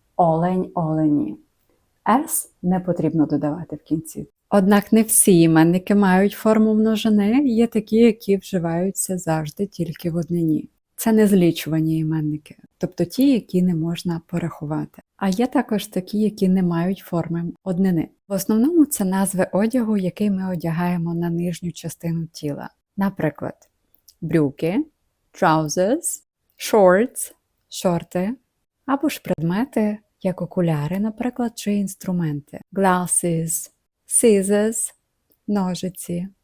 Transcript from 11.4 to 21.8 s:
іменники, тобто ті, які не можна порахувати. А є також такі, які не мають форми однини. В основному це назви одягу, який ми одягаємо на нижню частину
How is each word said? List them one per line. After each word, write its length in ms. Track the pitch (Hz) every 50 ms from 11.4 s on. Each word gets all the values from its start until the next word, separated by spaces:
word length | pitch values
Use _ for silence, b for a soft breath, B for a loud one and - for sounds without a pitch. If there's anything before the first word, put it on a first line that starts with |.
| 175 165 160 - - 147 156 160 160 160 160
іменники, 580 | 160 160 156 160 160 151 151 151 151 _ - - _ _ - _
тобто 280 | - - 139 - - 175
ті, 280 | 170 - - 262 285 269
які 280 | 208 - - - 180
не 140 | 180 185 175
можна 460 | 160 160 170 170 - - 175 165 165 -
порахувати. 760 | - 175 170 170 160 - - 156 147 156 151 147 - _ - _ _ _
А 120 | - 196 196
є 180 | 185 202 240
також 400 | 262 - 294 240 - 220 202 -
такі, 320 | - - 185 185 - - 208
які 300 | 214 208 208 - 190 185
не 140 | 185 190 180
мають 360 | 175 170 165 170 185 196 -
форми 440 | - - - 170 165 170 170 170 170 170 - _ -
однини. 460 | 190 185 170 196 190 175 160 - - _ _ _
В 60 | - 202
основному 520 | 190 - - 214 220 233 302 349 330 285
це 200 | 277 - - 202
назви 420 | 185 190 190 196 185 - 180 190 -
одягу, 460 | - 180 214 226 - 254 226 214 220
який 340 | 202 180 175 - - 208 208
ми 220 | 196 190 190 185 185
одягаємо 600 | 160 165 165 165 165 175 175 180 175 165 170 170
на 160 | 170 170 170
нижню 420 | 170 170 175 180 170 - - 170
частину 540 | - -